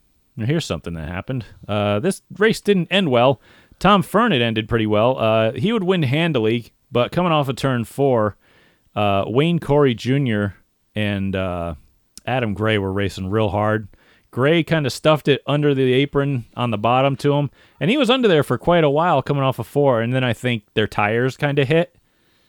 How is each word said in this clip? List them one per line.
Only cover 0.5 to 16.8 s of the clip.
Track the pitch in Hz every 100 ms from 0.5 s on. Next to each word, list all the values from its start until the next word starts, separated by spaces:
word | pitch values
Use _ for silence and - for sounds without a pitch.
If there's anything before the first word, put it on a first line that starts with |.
| 165 -
something | 85 - 85
that | 78
happened. | 90 - 131 104 - -
Uh, | 104 104 104
this | 156 - _ -
race | 214 -
didn't | - 196 165
end | 190 180
well. | 120 127 135 _ - _ _
Tom | 185 202
Fern, | - 196 233
it | 143
ended | 117 110 104
pretty | 120 107
well. | 104 117 135
Uh, | 110 110 113
he | - 180
would | 233
win | 180 190
handily, | 139 147 170 135 110 120 113 _ _
but | 120 117
coming | - 180
off | 156 135
of | 120
turn | 139 123 110
four, | - 139 123 107 - _ _ _ _ _ -
uh, | 104 98 -
Wayne | 113 160 170
Corey | - 143 143 110
Junior | 113 139 135 107 101 - _ _ _ -
and, | 104 101 98 95
uh, | 95 87 85 80 - _ _ - -
Adam | 127 117
Gray | 98 110 107
were | 98
racing | 95 101 - 92
real | 107 107
hard. | 101 107 110 101 - _ _ _
Gray | - 135 170
kinda | 151 165 139
stuffed | - 156 156 -
it | 131 -
under | 147 147
the | 135 131
apron | 127 143 143 139 135 110 -
on | 120
the |
bottom | 107